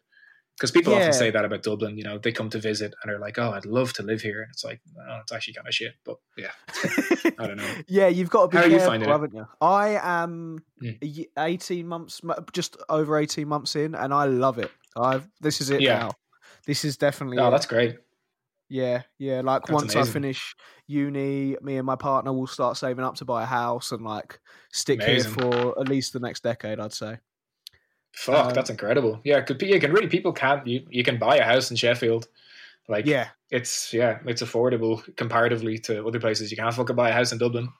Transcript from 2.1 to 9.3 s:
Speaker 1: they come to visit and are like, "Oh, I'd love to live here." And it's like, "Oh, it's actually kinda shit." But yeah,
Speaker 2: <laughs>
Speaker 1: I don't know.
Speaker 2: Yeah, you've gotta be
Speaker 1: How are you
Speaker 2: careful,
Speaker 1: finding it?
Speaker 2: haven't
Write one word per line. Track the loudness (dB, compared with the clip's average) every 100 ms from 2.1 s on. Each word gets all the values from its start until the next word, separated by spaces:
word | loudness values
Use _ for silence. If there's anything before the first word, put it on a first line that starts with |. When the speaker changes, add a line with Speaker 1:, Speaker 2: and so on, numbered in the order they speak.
| -6
Speaker 1:
they | -4
come | -4 -6
to | -4
visit | -4 -4 -4 -8
and | -8
are | -8
like, | -6 -4
"Oh, | -4
I'd | -4 -4
love | -2 0 -4
to |
live | -6 -4
here." | -4 -8
And | -10
it's | -12 -12
like, | -12 _ -20
"Oh, | -16 -14
it's | -12
actually | -12 -12
kinda | -14 -8
shit." | -6 -6 -12
But | -16 -16 _ -16
yeah, | -14 -14 -14
Speaker 2:
<laughs> | -6 -4 -2 0 2 0 -2
Speaker 1:
I | -8
don't | -6
know. | -8 -8 0
Speaker 2:
Yeah, | 4 6
you've | 4 2
gotta | 4 6
be | 6
Speaker 1:
How |
are | 8
you | 8
Speaker 2:
careful, | 6
Speaker 1:
finding | 2 2
it? |
Speaker 2:
haven't | 2 2